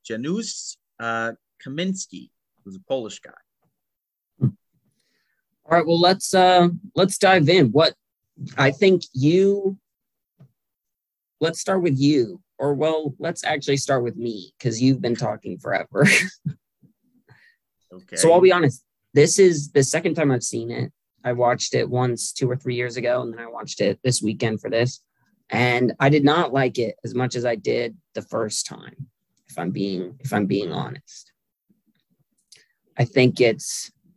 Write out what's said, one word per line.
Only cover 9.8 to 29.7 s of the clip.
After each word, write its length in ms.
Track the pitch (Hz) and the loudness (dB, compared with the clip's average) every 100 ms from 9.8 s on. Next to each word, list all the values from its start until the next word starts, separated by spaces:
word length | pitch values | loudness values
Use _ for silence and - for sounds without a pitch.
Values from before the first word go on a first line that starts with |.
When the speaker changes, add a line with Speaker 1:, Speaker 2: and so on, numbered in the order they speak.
| _ _ _ _ _ _ 135 _ _ _ _ _ _ _ _ - | _ _ _ _ _ _ _ _ _ _ _ _ _ _ _ -4
Speaker 2:
let's 200 | 160 175 | -4 -4
start 220 | 208 190 | -4 0
with 160 | 175 135 | 0 2
you, 420 | 143 147 107 87 _ - | 2 2 0 -6 _ -6
or, 160 | 143 | -4
well, 400 | 139 156 156 151 - | 0 0 -2 -4 -6
let's 260 | 165 175 | -8 -6
actually 320 | - 151 143 139 | -4 -4 -2 -2
start 260 | - 131 | 0 0
with 140 | 120 113 | -2 -6
me, 360 | 117 104 - _ | -8 -8 -14 _
'cause 200 | 120 113 | -6 0
you've 200 | 131 131 | 2 2
been 160 | 120 117 | 0 -2
talking 420 | 113 110 104 92 | -4 -6 -10 -10
forever. 480 | - 95 - 107 180 | -6 -6 -4 2 4
<laughs> 40 | - 185 - 160 - _ _ _ _ _ _ _ _ _ _ _ _ _ | 4 0 -6 -12 -12 _ _ _ _ _ _ _ _ _ _ _ _ _
Speaker 1:
Okay. 220 | 92 - - | -20 -14 0
Speaker 2:
So 160 | 165 | 4
I'll 80 | 175 | 6
be 120 | 185 | 6
honest, 300 | 175 147 - _ _ _ | 4 0 -2 _ _ _
this 260 | 143 165 - | 4 4 6
is 320 | 185 151 147 | 6 4 0
the 100 | 143 | 0
second 320 | 131 165 175 | 2 0 -2
time 160 | 151 143 | 0 0
I've 120 | 127 | 0
seen 280 | - 117 117 | -2 -8 -8
it. 200 | 120 127 _ _ _ | -8 -8 _ _ _
I 100 | 123 | -6
watched 400 | 123 120 123 - | 0 0 0 -2
it 160 | 127 123 | -4 -2
once 420 | 123 127 117 - | -2 -2 -2 -8
two 180 | - 123 | -4 -4
or 60 | 131 | -4
three 180 | 127 | -6
years 220 | 120 123 123 | -6 -6 -4
ago, 240 | 120 127 | -2 -2
and 100 | 120 | -4
then 80 | 117 | -10
I 100 | 117 | -14
watched 340 | 117 113 - | -14 -12 -4
it 180 | 101 - | -2 -2
this 200 | 127 120 | -2 -2
weekend 400 | 110 - 113 107 | -2 -2 -4 -4
for 80 | 113 | -4
this. 300 | 113 131 - _ _ _ _ - | -2 -2 -4 _ _ _ _ -8
And 420 | 113 123 123 123 - | -2 0 2 0 0
I 80 | 139 | 2
did 160 | 151 | 4
not 300 | 139 165 147 | 4 2 0
like 240 | 135 127 123 | 0 -2 -2
it 180 | 110 - | -6 -6
as 100 | 131 | -8
much 220 | 123 127 123 | -4 -4 -2
as 80 | |
I 100 | 120 | -4
did 400 | 110 120 117 117 - _ | -4 -2 -2 -4 -10 _
the 80 | 110 | -14
first 420 | - 110 113 - | -8 -6 -6 -6
time, 440 | - - - - - _ _ _ _ | -8 -12 -18 -18 -20 _ _ _ _
if 120 | - | -10
I'm 140 | 87 | -6